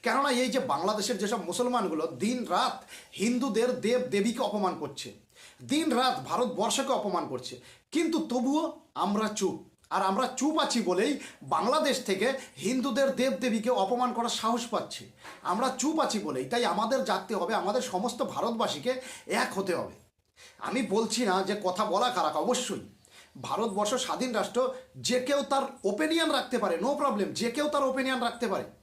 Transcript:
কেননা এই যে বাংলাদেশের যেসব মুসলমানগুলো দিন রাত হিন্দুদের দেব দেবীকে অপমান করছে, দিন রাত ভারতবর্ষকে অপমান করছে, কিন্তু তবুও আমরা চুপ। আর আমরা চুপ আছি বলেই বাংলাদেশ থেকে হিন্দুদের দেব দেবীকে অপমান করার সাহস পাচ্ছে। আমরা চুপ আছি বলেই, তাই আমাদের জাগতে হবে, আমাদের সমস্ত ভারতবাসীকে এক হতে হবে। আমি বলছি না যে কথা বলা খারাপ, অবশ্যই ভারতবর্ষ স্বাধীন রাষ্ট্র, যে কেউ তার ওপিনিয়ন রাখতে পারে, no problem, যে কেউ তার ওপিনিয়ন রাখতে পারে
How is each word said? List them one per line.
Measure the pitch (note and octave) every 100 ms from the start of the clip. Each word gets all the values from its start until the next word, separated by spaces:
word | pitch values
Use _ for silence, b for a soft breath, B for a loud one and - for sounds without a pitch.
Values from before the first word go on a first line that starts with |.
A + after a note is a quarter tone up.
কেননা | A#3 A#3+ C#4+
এই | B3 B3+
যে | B3+
বাংলাদেশের | - A3 F3 G#3 G3 G3+
যেসব | G3 A3+
মুসলমানগুলো | E3+ F#3 B3 B3 F#3+ D#3 D#3+
দিন | B2+ G#3 B3+ G#3
রাত | F3+ B3 - - B B -
হিন্দুদের | G#3+ B3 C4+ G#3 B3 B3
দেব | G#3 B3
দেবীকে | - G3+ G3+ A3+
অপমান | A3 G#3+ F#3 D#3
করছে, | C#3+ - A#2 - _ B B B
দিন | A#2+ D4 D#4
রাত | A#3 B3+ D3+ C3+
ভারতবর্ষকে | - A#3+ - A3+ - C4+
অপমান | A#3 G3+ F3 D3
করছে, | C3+ - B2 B B B
কিন্তু | D4 D#4+ D4
তবুও | E3 A#3+ A#3+ D4 D#4+ - - -
আমরা | F3+ G#3 G#3+
চুপ। | G#3 F#3+ D#3 - _ _
আর | F3
আমরা | F#3+ G3 B3+ -
চুপ | C#4 D#4
আছি | C#4 A#3
বলেই | F3 F3+ B3 C#4 B B
বাংলাদেশ | C#3 D#3+ G3+ D4+ D4 B3 -
থেকে | F#3 A3+ C4+ B -
হিন্দুদের | F3+ C4 B3+ A#3 C4+ F#3+
দেব | C4
দেবীকে | - B3+ G#3+ A3
অপমান | B3 G3 A#3+ B3
করার | A3+ A#3
সাহস | - A3+ A#3+ A#3+
পাচ্ছে। | F#3 - - G3+ - B B
আমরা | - F#3+ C4 C4
চুপ | C#4+ D#4+
আছি | C#4+ G#3+
বলেই, | G#3+ C3 C3
তাই | A#3+ A3
আমাদের | F3+ A3 C4
জাগতে | G#3+ F#3+ - G3+
হবে, | F3
আমাদের | G#3+ F3+ A#3
সমস্ত | - F#3 A3+ -
ভারতবাসীকে | C4 C3 G3+ A3+ G#3 D3 A#3 B3+ B B B
এক | G#3 B3 G3
হতে | C#4+ E3
হবে। | G2 - - _ _ _ B B
আমি | - G#3+
বলছি | G#3 G3 A3+ - A#3+
না | F#3
যে | F#3+ G#3
কথা | F3+ F#3 G#3
বলা | F#3 A#3+
খারাপ, | A#3 D#3 D3+
অবশ্যই | F3+ B3 - D3+ - - B B B -
ভারতবর্ষ | B2 D3 A3+ G3 G#3
স্বাধীন | B3+ - D#3+ B3
রাষ্ট্র, | A3 G3 A#3+ C4 B B C3
যে | A#2+ B3
কেউ | B3+ C#4+
তার | - C#4 - -
ওপিনিয়ন | G3 D4+ D#4 E4 D#4
রাখতে | C#4 - B3
পারে, | G3 E3
no | A3
problem, | C#4+ C#4 G#3 F#3+
যে | - A#3
কেউ | A#3 D4
তার | D4
ওপিনিয়ন | C4+ C4 C4 B3+
রাখতে | A#3 - A3
পারে | F3 A2+ -